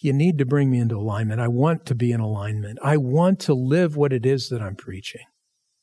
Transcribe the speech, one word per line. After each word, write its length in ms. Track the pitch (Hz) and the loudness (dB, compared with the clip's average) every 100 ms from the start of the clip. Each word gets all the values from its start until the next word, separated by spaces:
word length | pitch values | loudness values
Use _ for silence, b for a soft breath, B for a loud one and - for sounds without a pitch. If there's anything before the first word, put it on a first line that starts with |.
you 120 | 143 | 0
need 240 | 139 165 160 | 2 2 2
to 60 | |
bring 240 | 127 143 139 | 2 2 2
me 120 | 123 | 2
into 160 | 117 110 | 0 -2
alignment. 440 | 107 104 113 113 | -4 -2 -2 -2
I 60 | 120 | 0
want 400 | 120 147 165 - | 2 2 0 -2
to 80 | |
be 160 | 120 120 | -2 0
in 80 | 117 | 0
alignment. 600 | 110 107 101 107 104 113 | -2 -4 -4 -6 -6 -4
I 140 | 139 151 | 0 0
want 420 | 127 143 180 190 | 2 2 2 2
to 140 | - | 0
live 420 | 135 127 160 175 147 | 0 2 2 2 2
what 160 | 143 | 0
it 140 | 131 123 | 2 2
is 220 | 135 120 | 0 -2
that 120 | 123 | -6
I'm 140 | 101 | -6
preaching." 480 | 98 - 95 - - - _ _ _ _ _ | -10 -12 -12 -12 -16 -18 _ _ _ _ _